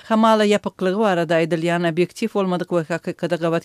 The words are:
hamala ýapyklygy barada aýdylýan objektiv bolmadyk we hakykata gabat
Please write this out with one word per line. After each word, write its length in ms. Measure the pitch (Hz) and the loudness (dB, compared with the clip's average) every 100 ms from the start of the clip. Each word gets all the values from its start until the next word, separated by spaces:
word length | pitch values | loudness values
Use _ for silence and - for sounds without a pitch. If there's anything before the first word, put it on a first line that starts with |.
| - | -2
hamala 360 | 220 226 220 208 | 2 4 4 4
ýapyklygy 540 | 202 202 - 185 190 | 0 -2 -4 -2 0
barada 400 | 220 175 160 165 | 0 0 2 2
aýdylýan 480 | 170 170 170 170 175 | 2 0 0 0 0
objektiv 420 | 160 175 - 220 208 | 0 -2 -2 -4 -2
bolmadyk 340 | 190 180 180 | -2 -2 -2
we 140 | 175 156 | -2 -2
hakykata 460 | 165 - - 165 170 | -6 -6 -6 -4 -2
gabat 280 | 170 165 | -2 -2